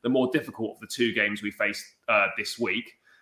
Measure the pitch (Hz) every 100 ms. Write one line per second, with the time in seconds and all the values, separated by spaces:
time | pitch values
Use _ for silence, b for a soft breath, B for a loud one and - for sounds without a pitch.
0 | 120 131 127 147 - - 110 - 107 -
1 | 120 110 104 104 104 - 104 101 - _
2 | - 107 98 - 101 - 113 101 - -
3 | b b